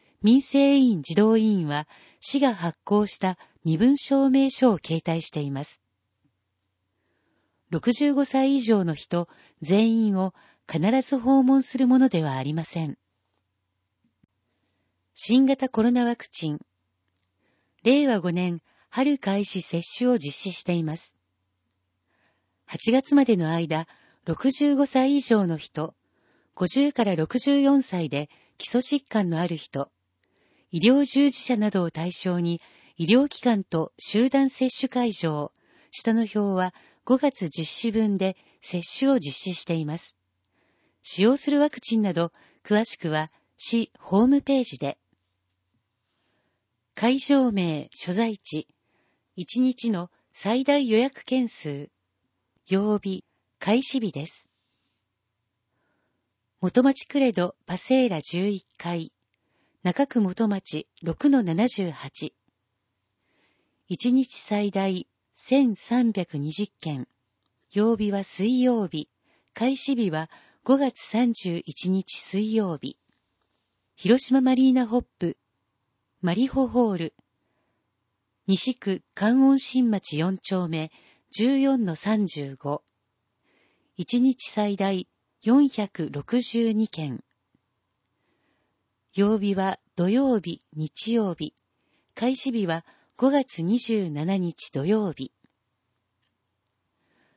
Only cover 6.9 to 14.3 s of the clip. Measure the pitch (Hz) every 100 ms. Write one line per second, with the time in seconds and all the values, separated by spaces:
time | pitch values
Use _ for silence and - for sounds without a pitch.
6.9 | _ _ _ _ _ _ _ - 165 240
7.9 | 233 294 277 277 269 269 277 226 208 175
8.9 | 147 - 175 170 _ _ - 147 196 226
9.9 | 226 214 190 190 - _ _ - 160 185
10.9 | 262 - 269 233 269 254 269 254 254 247
11.9 | 254 262 170 151 131 135 156 156 170 156
12.9 | - _ _ _ _ _ _ _ _ _
13.9 | _ _ _ _